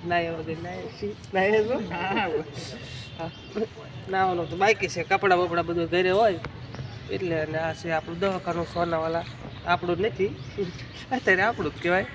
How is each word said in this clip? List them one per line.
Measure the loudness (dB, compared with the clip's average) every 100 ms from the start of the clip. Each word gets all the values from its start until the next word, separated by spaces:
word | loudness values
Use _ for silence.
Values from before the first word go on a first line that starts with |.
| 2
નાહ્યા | 0 0
વગર | -4 -6 -6
નાહ્યા | -6 -8
છીએ. | -10 -8 -8 -8 -4
નાહ્યા | 2 4 4
છો? | 4 0 -2 -4 -2 0 0 -2 -4 -10 -10 -12 -12 -12 -12 -8
હા. | -8 -8 -8 -4 -4 -6 -14 -12 -4
નાવાનું | 2 2 2 -2
તો | 2
બાકી | 4 4 2
છે, | -4
કપડાં | 2 4 6 6
બપડાં | 4 2 0
બધું | 0
ઘરે | 2 4 4
હોય | 6 6 4 -6 -10 -12 -10 -10 -10 -6
એટલે. | -4 0 0
અને | 0 0
આ | -2
છે | -2 -2
આપણું | -2 -2 0
દવાખાનું | 0 0 -2 -2 -2
સોનાવાલા, | 0 2 2 0 -2 -4 -12 -14 -8 0
આપણું | 2 2 2
જ |
નથી, | 0 2 -2 -2 -10 -6 -6 -6 -12 -14 -4
અત્યારે | 0 4 6
આપણું | 4 2 -2
જ | 0
કહેવાય. | 2 2 2